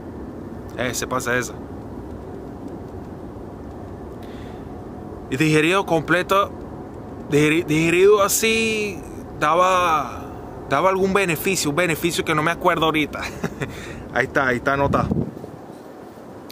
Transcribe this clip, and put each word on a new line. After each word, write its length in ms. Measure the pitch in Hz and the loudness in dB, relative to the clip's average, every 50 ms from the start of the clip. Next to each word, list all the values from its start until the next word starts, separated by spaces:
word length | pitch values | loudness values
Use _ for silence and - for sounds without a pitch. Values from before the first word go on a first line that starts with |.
| - - - - - - - - - - - - - - - - | -12 -12 -12 -10 -10 -10 -10 -12 -12 -12 -12 -12 -12 -10 -6 -4
Eh, 160 | 120 127 120 | -4 -2 -2
se 140 | - 123 - | -4 -4 -2
pasa 300 | 127 127 117 120 120 127 | -2 -2 0 0 0 0
eso. 160 | 117 - 107 - - - - - - - - - - - - - - - - - - - - - - - - - - - - - - - - - - - - - - - - - - - - - - - - - - - - - - - - - - - - - - - - - - - - - - - - - - - | 0 -2 -6 -10 -12 -12 -12 -12 -12 -12 -12 -12 -12 -12 -12 -12 -12 -12 -12 -12 -12 -12 -12 -12 -12 -12 -12 -12 -12 -12 -12 -12 -12 -12 -12 -12 -12 -12 -12 -12 -12 -12 -12 -12 -12 -12 -12 -12 -12 -12 -12 -12 -12 -12 -12 -12 -12 -12 -12 -12 -12 -12 -12 -12 -12 -12 -12 -12 -12 -12 -12 -12 -12 -12 -12 -12 -8 -6
Y 80 | 131 127 | 0 2
digerido 480 | 156 156 156 156 151 165 185 196 185 | 4 6 6 6 6 6 4 4 2
completo, 680 | - 165 165 143 123 165 180 175 - 190 196 202 - - - - - - - - - - - - - - - - - | 2 2 0 4 4 2 2 4 4 4 4 4 2 -2 -10 -12 -12 -12 -12 -12 -12 -12 -14 -14 -14 -12 -12 -6 2
digeri-, 340 | 147 143 151 151 151 170 175 | 4 6 6 6 4 2 2
digerido 580 | - 151 156 165 165 165 180 190 202 208 208 | 2 2 4 4 4 4 6 8 8 8 8
así, 760 | 196 196 - - 220 226 220 226 226 220 220 214 208 208 185 - - - - - - - - - | 6 4 2 2 2 4 4 4 2 2 0 0 -2 -4 -6 -8 -10 -12 -12 -12 -12 -12 -6 0
daba, 840 | 151 151 160 175 180 185 185 180 180 170 156 151 135 117 104 - 131 - - - - - - - - - | 2 4 6 6 6 6 6 4 4 4 4 2 0 -2 -6 -8 -10 -10 -12 -12 -12 -12 -12 -12 -4 0
daba 200 | 139 143 170 190 | 2 4 4 4
algún 240 | 190 190 190 196 185 | 4 4 2 4 4
beneficio, 560 | 202 196 175 160 - - 196 185 - - 147 | 4 4 4 2 0 2 0 2 2 2 0
un 80 | 143 175 | 2 2
beneficio 480 | 180 170 156 - - 170 156 - 170 | 2 2 2 2 0 0 0 0 0
que 100 | - 160 | 2 2
no 80 | 156 151 | 2 4
me 80 | 170 | 2
acuerdo 340 | 170 - - 180 170 156 160 | 0 2 4 2 4 4 4
ahorita. 360 | 160 151 156 147 - - 101 90 - - - - - - - 139 - | 4 4 2 0 0 -2 -6 -6 -6 -8 -4 -6 -6 -4 -4 -6 -6
<laughs> 460 | - - - - - - - - - | -6 -10 -10 -12 -12 -12 -10 -4 0
Ahí 120 | 120 127 | 0 2
está, 220 | 135 - 147 139 127 | 2 2 2 2 4
ahí 100 | 123 117 | 2 2
está 160 | - 139 139 | 2 0 2
anotado. 340 | 139 139 139 131 131 113 - - - - - - - - - - - - - - - - - - - - - - - - - - - - - | 2 2 2 4 2 2 2 0 -2 -2 -4 -6 -12 -14 -14 -14 -16 -16 -16 -16 -16 -16 -16 -16 -16 -16 -18 -16 -18 -16 -16 -16 -16 -16 -16